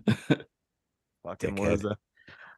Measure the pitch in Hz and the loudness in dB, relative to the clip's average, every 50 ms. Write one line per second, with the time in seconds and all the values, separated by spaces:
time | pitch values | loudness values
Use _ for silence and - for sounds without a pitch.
0 | - - - - - - 151 - - - _ _ _ _ _ _ _ _ _ _ | 2 2 2 2 4 2 2 2 2 -8 _ _ _ _ _ _ _ _ _ _
1 | _ _ _ _ - 82 95 - - 92 98 95 101 - 87 82 101 101 104 - | _ _ _ _ -12 -10 -8 -4 -4 -4 -2 0 2 2 2 2 2 0 -2 -4
2 | _ _ _ _ - - - - - - - | _ _ _ _ -20 -20 -20 -20 -20 -20 -20